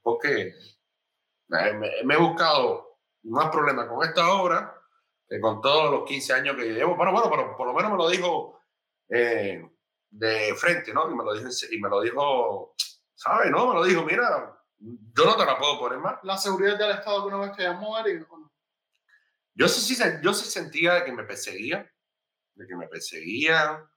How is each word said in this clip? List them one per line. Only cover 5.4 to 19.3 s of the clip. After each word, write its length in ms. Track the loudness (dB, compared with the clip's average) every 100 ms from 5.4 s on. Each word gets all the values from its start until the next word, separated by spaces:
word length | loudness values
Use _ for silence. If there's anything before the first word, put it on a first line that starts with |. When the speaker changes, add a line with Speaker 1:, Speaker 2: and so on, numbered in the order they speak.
Speaker 1:
con 200 | -2 0
todos 300 | 2 4 4
los 180 | 0 -2
quince 240 | -8 0
años 240 | 0 0 -2
que 160 | -4
llevo". 240 | 0 0 2
Bueno, 160 | 2
bueno, 160 | 4 2
pero 260 | 2 -2 -4
por 100 | -2
lo 80 |
menos 160 | 0 0
me 60 | 2
lo 100 | 2
dijo, 520 | 2 0 -2 -4 -14 _ _ _ _ _
eh, 520 | 2 2 2 -2 -6 -14 _ _ _ _
de 460 | -4 -2 0 0 0
frente, 380 | 0 0 -2
¿no? 160 | -2 -2
Y 40 |
me 100 | -2
lo 100 | -4
dijo, 120 | -4 -6
en 60 |
se-, 220 | -8 -6
y 40 | -6
me 120 | -2
lo 100 | 0
dijo, 760 | 0 0 0 2 0 -2 -10 -10 -10 -10 _
¿sabe? 360 | _ -2 2 2
No, 180 | 2 2
me 60 |
lo 100 | 2
dijo, 200 | 2 2
"Mira, 540 | 0 0 2 0 -4 -18 _ _
yo 460 | -20 -18 -6 4 6
no 100 | 6
te 80 |
la 140 | 2 2
puedo 200 | 0 0
poner 200 | -4 -4
más". 200 | -4 -6
Speaker 2:
¿La 160 | -6 -4
seguridad 400 | -2 2 2 2
del 140 | 0
Estado 240 | -2 -2 -2
alguna 220 | -2 -4
vez 120 | -6 -4
te 60 |
llamó, 340 | -4 -4 -6 -4
Eric, 280 | -4 -4 -10
o 60 | -20
no? 140 | -20 _ _ _ _ _ _ _ _